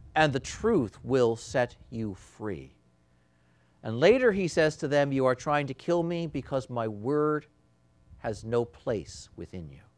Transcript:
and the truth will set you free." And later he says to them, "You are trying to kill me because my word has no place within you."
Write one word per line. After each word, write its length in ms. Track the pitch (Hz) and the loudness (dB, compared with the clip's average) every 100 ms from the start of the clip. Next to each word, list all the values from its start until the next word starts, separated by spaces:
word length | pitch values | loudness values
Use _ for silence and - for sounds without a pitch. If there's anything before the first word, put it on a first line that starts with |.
| - | -2
and 180 | 156 156 | 2 4
the 80 | 131 | 2
truth 640 | - - 220 190 104 - | -4 -4 2 2 0 -6
will 320 | 120 131 117 113 | 0 4 4 2
set 400 | - 135 120 - - | -2 -2 -2 -4 -12
you 260 | 117 107 | -8 -6
free." 600 | 92 - - 107 76 65 _ _ _ _ _ _ _ _ _ _ _ | -8 -16 -8 -6 -6 -10 _ _ _ _ _ _ _ _ _ _ _
And 200 | 113 117 | -6 2
later 320 | 175 254 247 | 4 6 4
he 160 | 196 170 | 2 0
says 280 | 175 156 156 | 2 2 0
to 100 | 143 | 0
them, 240 | 143 139 | 2 2
"You 140 | 135 131 | 2 2
are 100 | 127 | 0
trying 300 | 151 147 135 | 0 -2 -2
to 60 | |
kill 280 | - - 175 | -6 0 0
me 240 | 170 170 160 | 0 -2 -4
because 440 | 143 - 135 123 | -6 -4 -6 -4
my 180 | 120 113 | -6 -4
word 580 | 101 120 147 151 151 - _ _ _ _ _ - - | -4 -2 0 0 -2 -6 _ _ _ _ _ -20 -10
has 240 | 120 104 | -8 -8
no 220 | 110 120 | -2 -2
place 640 | 120 - 135 104 71 - - - | -2 -6 -4 -4 -6 -16 -18 -16
within 320 | 82 92 76 | -12 -12 -12
you." 140 | 69 - | -16 -20